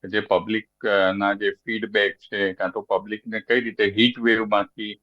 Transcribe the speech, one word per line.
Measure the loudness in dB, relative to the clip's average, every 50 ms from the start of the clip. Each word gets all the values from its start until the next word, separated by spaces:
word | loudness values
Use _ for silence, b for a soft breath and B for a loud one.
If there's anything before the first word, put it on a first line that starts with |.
| -10
જે | -2 -2 -2
પબ્લિક, | 0 2 0 0 2 0 -4 -4 -4 _ _ _ -2
અ, | 2 2 4 4 2 2
ના | 2 0 0 0
જે | 0 -2 -2
ફીડબેક | -2 _ _ -6 -4 -4 -4 -2 0 2 2 2 -2
છે, | _ -14 -8 -4 -2 -2 -2 -2
કાં | _ -6 -4
તો | -4 -6
પબ્લિકને | -4 _ -2 -2 -2 -4 -10 -10 _ -8 -8 -8
કઈ | -2 _ 0 0
રીતે | 0 -2 0 0 0
હીટ | 0 4 2 2 2 2 2
વેવમાંથી | 2 2 2 2 2 2 2 0 0 -2 _ -12 -12 -12 -12 _